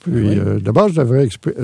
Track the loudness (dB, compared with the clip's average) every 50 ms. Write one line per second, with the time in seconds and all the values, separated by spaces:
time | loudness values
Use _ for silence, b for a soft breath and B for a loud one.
0 | -4 -4 -2 0 0 0 0 0 0 0 -2 -2 -2 0 2 2 2 2 2 0
1 | 0 2 2 2 2 0 -2 -6 -8 -8 -6 -4